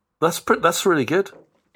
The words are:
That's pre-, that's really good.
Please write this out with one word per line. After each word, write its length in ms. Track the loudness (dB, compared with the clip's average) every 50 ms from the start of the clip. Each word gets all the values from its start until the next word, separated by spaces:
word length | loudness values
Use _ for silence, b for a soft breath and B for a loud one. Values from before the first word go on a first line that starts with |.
| _ _ _ _
That's 220 | -2 -2 -2 -2
pre-, 180 | -2 -2 0 2
that's 260 | 2 0 0 0 0
really 200 | 2 2 2 0
good. 260 | 0 0 -2 -2 -4 -10 -20 -20 _ _ _ _ _ _